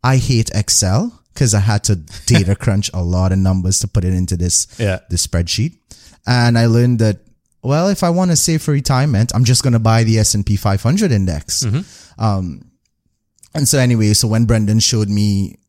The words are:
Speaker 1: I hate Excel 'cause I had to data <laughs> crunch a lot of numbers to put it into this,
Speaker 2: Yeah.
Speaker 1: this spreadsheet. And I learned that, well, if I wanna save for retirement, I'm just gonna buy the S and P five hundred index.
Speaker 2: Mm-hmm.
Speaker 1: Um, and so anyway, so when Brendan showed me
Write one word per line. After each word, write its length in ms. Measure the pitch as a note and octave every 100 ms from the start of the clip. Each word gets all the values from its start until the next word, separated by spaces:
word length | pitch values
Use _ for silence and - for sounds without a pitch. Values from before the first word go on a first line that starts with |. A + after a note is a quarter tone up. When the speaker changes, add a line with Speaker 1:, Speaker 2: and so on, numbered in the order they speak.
Speaker 1:
I 140 | B2 C3+
hate 320 | A#2 A#2+ A2
Excel 680 | - G2+ - F#2+ G#2 A#3 - _ -
'cause 180 | B2+
I 60 | G#2
had 240 | G2+ G#2 -
to 100 | F#2+ D2+ - -
data 300 | A2 F#2 G2
<laughs> 80 |
crunch 260 | - G2+ G2+
a 100 | F#2
lot 280 | F2 F2+ F#2
of 60 | F#2+
numbers 420 | F#2+ F#2 F#2 G2
to 80 | G#2
put 160 | -
it 100 | F2+
into 220 | F2+ F2+ F2+
this, 300 | F2 - - -
Speaker 2:
Yeah. 200 | A2 F#2 _
Speaker 1:
this 160 | F2 -
spreadsheet. 500 | F2 E2+ - C#3 - _ - - _ -
And 320 | B2 A#2+ A#2
I 80 | A#2
learned 340 | A2+ B2 A#2+
that, 200 | A2+ G2 _ _ _ _
well, 260 | B2+ D3 F#3
if 140 | G3
I 60 | F3
wanna 260 | E3+ F#3 D#3+
save 260 | - D#3+
for 80 | -
retirement, 600 | C#3+ C3 C3 D3 B2+ A#2+ A2
I'm 80 | A#2
just 180 | B2+
gonna 160 | C3+ A#2
buy 240 | A2 A2+
the 140 | A2+ A2
S 140 | G#2+
and 120 | G#2 G2
P 100 | G2+
five 260 | G#2 G2
hundred 300 | A#2 F#3 G#3
index. 520 | A2 F#2+ D2+ - -
Speaker 2:
Mm-hmm. 600 | B2 A#2+ G3 - - -
Speaker 1:
Um, 480 | A2 G2 F2+ C#2+ - _ _ _ _ _ _ _ _
and 140 | D#3 C#3
so 100 | C#3+
anyway, 340 | B2 A#2 G#2+
so 140 | G#2 A2+
when 180 | A2 A2+
Brendan 340 | A2+ G#2 G#2+
showed 300 | - A2+ G#2
me 500 | G#2 G#2 G2 G2 -